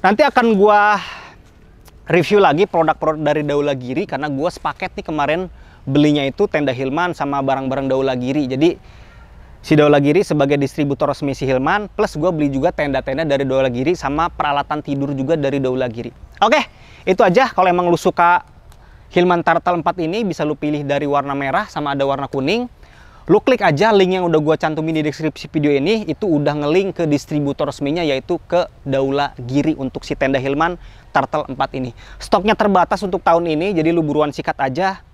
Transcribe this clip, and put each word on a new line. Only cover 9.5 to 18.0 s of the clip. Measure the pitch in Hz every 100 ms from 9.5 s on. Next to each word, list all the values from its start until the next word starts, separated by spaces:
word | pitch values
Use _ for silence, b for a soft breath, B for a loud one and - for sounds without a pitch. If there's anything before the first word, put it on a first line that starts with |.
| b
si | - 151
Daulagiri | 147 147 143 160 -
sebagai | 151 139 143
distributor | 135 - 143 139 143
resmi | 139 143 131
si | 135
Hillman, | 127 143 202 202
plus | - 208 156
gua | 170
beli | 165 147
juga | 135 160
tenda-tenda | - 147 131 127 135
dari | 160 139 139
Daulagiri | 131 135 120 131
sama | 120 135 147 170
peralatan | - 147 143 143 151
tidur | 147 139 143
juga | 139 135 165
dari | 139 135
Daulagiri. | 131 127 127 113 - - - -
Oke, | 208 302 233 B B B -
itu | 185
aja. | 220 180 254
Kalau | - 185
emang | 175 175
lu | 165